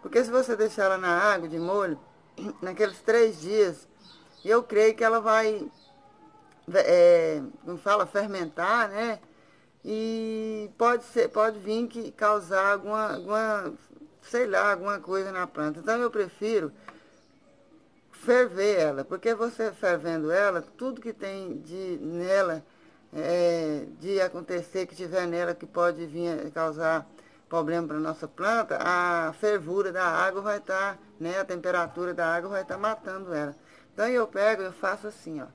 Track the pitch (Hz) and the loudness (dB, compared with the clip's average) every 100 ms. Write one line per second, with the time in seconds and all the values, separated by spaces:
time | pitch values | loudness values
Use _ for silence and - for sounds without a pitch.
0 | - 233 240 247 247 220 214 214 196 190 | 2 2 4 2 2 0 0 2 2 2
1 | 185 175 208 196 165 165 170 202 190 147 | 2 2 4 2 0 -4 -2 0 0 -4
2 | - _ _ - 196 202 185 180 208 185 | -10 _ _ -12 -12 -8 -10 0 0 0
3 | - 226 226 175 156 214 196 156 - _ | 2 4 4 2 -2 4 4 2 -14 _
4 | - - - - 180 233 233 208 220 220 | -20 -20 -20 -16 2 2 4 4 4 6
5 | 226 226 220 220 220 214 302 - - - | 2 2 4 4 4 -2 -6 -14 -20 -20
6 | - - - - - _ - 180 - 175 | -20 -20 -20 -20 -20 _ -2 2 6 8
7 | 175 170 165 151 135 - - 175 202 208 | 10 10 6 0 -4 -12 -10 -6 0 2
8 | 185 202 208 196 170 147 180 233 214 202 | 2 0 -2 -4 -6 -2 0 2 2 -2
9 | 233 214 - _ _ _ _ _ - 220 | -4 -4 -10 _ _ _ _ _ -8 -4
10 | 220 226 220 220 220 214 208 - 233 240 | -4 -4 -4 -4 -6 -6 -10 0 2 2
11 | - 240 233 208 220 214 190 220 233 233 | -2 0 0 2 0 0 -4 -4 -4 -6
12 | 220 - 214 208 170 190 196 202 196 214 | -12 -2 2 2 0 2 2 2 -2 -2
13 | 214 - 180 214 220 208 175 117 - - | -2 -4 -2 -2 0 -2 -4 -10 -18 -20
14 | - _ - 240 247 190 202 196 190 202 | -20 _ -6 -2 0 2 2 0 -2 -6
15 | 156 190 196 185 180 - 151 151 170 226 | -4 -4 -4 -6 -6 -4 -4 -4 -2 0
16 | 240 220 190 - 208 220 156 - - - | 0 -2 -4 -4 -2 0 -2 -10 -20 -20
17 | _ _ _ _ _ _ _ _ _ _ | _ _ _ _ _ _ _ _ _ _
18 | _ - - 247 247 180 202 196 156 139 | _ -12 2 4 4 2 0 2 2 0
19 | 135 185 220 226 233 233 220 180 196 175 | -6 -4 -2 -2 -4 -4 -6 -2 0 0
20 | 151 165 151 175 202 175 - - 254 240 | -2 -4 0 2 2 0 -6 -8 -8 -8
21 | 233 214 196 196 190 156 151 180 190 175 | -10 -10 -10 -10 -10 -12 -12 -10 -8 -6
22 | 151 170 180 196 190 160 - _ - _ | -6 -6 0 2 2 -2 -8 _ -20 _
23 | _ - 156 175 175 170 160 147 - 165 | _ -8 -2 2 2 2 -2 -4 -8 -12
24 | 180 196 185 180 165 175 170 190 180 - | -4 0 0 -2 -6 -6 -4 -6 -6 -8
25 | 180 185 175 170 175 175 160 - 175 160 | -6 -4 -2 -2 -4 -4 -8 0 0 0
26 | 165 156 170 160 147 147 160 156 160 160 | -8 -6 -4 -4 -6 -4 -4 0 0 0
27 | 151 - - _ _ 165 151 170 165 151 | -2 -20 -20 _ _ -2 0 -2 -2 -4
28 | 156 156 156 - 190 226 214 - 175 180 | -4 -6 -10 -4 0 0 0 -2 0 2
29 | 175 170 160 160 214 208 156 185 190 175 | 2 0 -2 -2 0 0 0 -2 -2 0
30 | 180 165 190 190 202 208 202 190 196 196 | 0 2 0 0 -4 -6 -4 -2 -2 -6
31 | - - 165 185 190 180 175 180 165 170 | -16 -10 -6 -4 -4 -4 -2 -2 -2 -4
32 | 180 175 165 170 175 202 190 185 208 214 | -6 -2 0 0 -2 -6 -6 -4 -4 -4
33 | - 190 190 156 147 143 _ - - - | -8 -12 -6 -6 -6 -8 _ -20 -20 -4
34 | 220 247 214 196 208 214 190 175 190 202 | 0 0 0 0 2 2 -4 -6 -6 -4
35 | 208 208 - 156 127 | -8 -14 -12 -12 -12